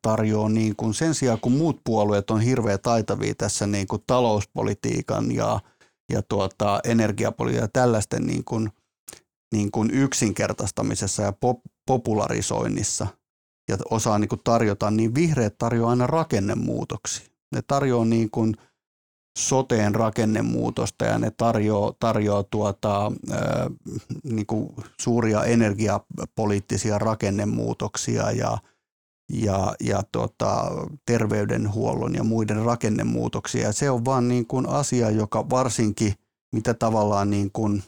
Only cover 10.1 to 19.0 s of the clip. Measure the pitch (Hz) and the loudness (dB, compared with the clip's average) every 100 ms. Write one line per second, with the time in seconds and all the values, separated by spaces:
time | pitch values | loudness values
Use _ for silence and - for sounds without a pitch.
10.1 | - 113 95 101 107 104 - 110 110 98 | 2 0 0 -2 -2 -4 -2 -2 -2 -2
11.1 | - 104 98 123 107 - - - 127 120 | -2 -2 0 0 0 -6 -10 0 0 2
12.1 | 107 - 110 107 - - - 104 - 104 | 0 0 -2 -2 -2 -2 -4 -4 -4 -6
13.1 | - _ _ _ _ - 98 - 110 117 | -8 _ _ _ _ -6 -6 -2 -2 2
14.1 | 104 104 110 - 117 113 101 107 107 113 | 2 0 -2 2 2 2 0 0 2 2
15.1 | 123 170 139 107 - 117 117 117 123 123 | 2 2 2 0 0 -2 0 2 2 2
16.1 | 160 160 113 101 101 - 113 131 - - | 0 0 0 0 -2 -2 -4 -6 -8 -8
17.1 | - - _ _ 127 - 139 139 120 113 | -10 -12 _ _ -8 -2 0 2 2 4
18.1 | 113 110 - 110 107 _ _ _ _ | 2 2 0 0 -2 _ _ _ _